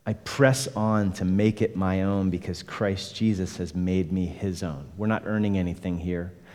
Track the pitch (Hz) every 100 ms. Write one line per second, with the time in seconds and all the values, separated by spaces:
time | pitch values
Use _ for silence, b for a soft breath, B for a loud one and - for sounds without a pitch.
0 | - - - - 135 131 - 104 110 107
1 | 98 90 92 95 110 107 110 92 95 95
2 | 95 98 95 87 92 87 - - 101 98
3 | - - 110 95 90 - 87 87 90 92
4 | 82 92 87 76 101 85 90 69 71 85
5 | 107 110 - 107 104 98 87 85 92 87
6 | 87 87 87 - B